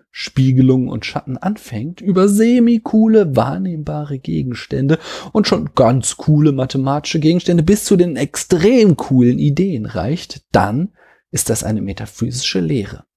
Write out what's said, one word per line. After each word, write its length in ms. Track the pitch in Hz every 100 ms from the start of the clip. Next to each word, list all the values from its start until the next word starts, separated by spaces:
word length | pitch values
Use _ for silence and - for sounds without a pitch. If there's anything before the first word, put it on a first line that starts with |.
| _
Spiegelungen 800 | - - - 131 131 131 131 127
und 160 | 113 -
Schatten 320 | - - 123
anfängt, 640 | 185 214 - 107 143 180
über 260 | 196 185 202
semi-coole, 1080 | 202 226 247 233 233 - 220 220 220 175 123
wahrnehmbare 840 | 120 180 185 160 151 151 147 135
Gegenstände 800 | 156 160 131 117 - 135 139 160 - - -
und 140 | 220 202
schon 280 | 185 - -
ganz 420 | 117 127 - -
coole 340 | - 151 151
mathematische 680 | 135 127 135 135 147 - 165
Gegenstände 420 | 156 175 - 175
bis 240 | 160 214 -
zu 100 | 190
den 200 | 175 127
extrem 840 | 143 - - 175 196 254 214 147
coolen 400 | - 131 120 127
Ideen 480 | 147 143 196 131 104
reicht, 560 | 90 110 170 - - _
dann 440 | 107 95 120 185 _ _ _ _
ist 220 | 160 -
das 120 | 113
eine 200 | 107 110
metaphysische 760 | 98 95 107 - 127 123 - 190
Lehre. 440 | 165 135 95 71 _